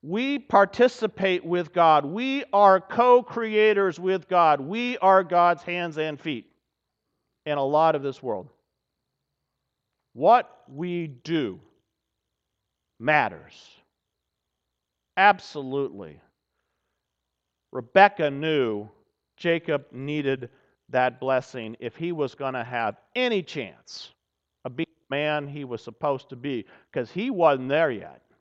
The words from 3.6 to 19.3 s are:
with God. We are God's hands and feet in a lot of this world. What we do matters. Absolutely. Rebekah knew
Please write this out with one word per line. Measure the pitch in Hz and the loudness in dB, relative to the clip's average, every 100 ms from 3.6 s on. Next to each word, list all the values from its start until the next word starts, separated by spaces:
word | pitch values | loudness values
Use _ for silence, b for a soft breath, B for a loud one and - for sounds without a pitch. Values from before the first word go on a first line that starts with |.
| 214 202 196 170 | 4 4 0 -2
with | 185 190 151 | -4 -4 0
God. | 180 165 147 | 2 4 4
We | 139 214 247 247 | 0 -6 -6 0
are | 185 190 | 4 4
God's | 180 175 175 170 | 4 2 4 2
hands | - 175 170 156 | -4 -6 -6 -4
and | 156 147 | -6 -6
feet | 160 131 - _ _ _ _ _ _ _ _ _ | -8 -8 -10 _ _ _ _ _ _ _ _ _
in | - 147 | -8 -4
a | |
lot | 139 151 160 | 0 2 2
of | 151 | 2
this | 139 131 | -4 -10
world. | 127 104 90 _ _ _ _ _ _ _ _ _ _ _ _ _ _ _ _ | -8 -8 -8 _ _ _ _ _ _ _ _ _ _ _ _ _ _ _ _
What | - 156 240 - _ _ | -2 4 4 2 _ _
we | 139 180 175 165 | -12 -8 -6 -8
do | 127 - 165 123 90 _ _ _ _ _ _ _ _ _ _ _ _ _ _ | -12 -6 -4 -4 -8 _ _ _ _ _ _ _ _ _ _ _ _ _ _
matters. | 117 151 117 82 - - - _ _ _ _ _ _ _ _ _ _ _ _ _ _ - | 0 0 0 -6 -20 -20 -20 _ _ _ _ _ _ _ _ _ _ _ _ _ _ 2
Absolutely. | 196 190 - 156 135 139 139 95 87 76 _ _ _ _ _ _ _ _ _ _ _ _ _ _ _ | 4 4 -2 -12 -6 -4 -4 -8 -18 -18 _ _ _ _ _ _ _ _ _ _ _ _ _ _ _
Rebekah | 127 117 190 202 202 151 | -12 -2 4 4 4 -4
knew | 139 156 156 123 107 104 _ _ _ _ | -2 -2 0 0 -2 -8 _ _ _ _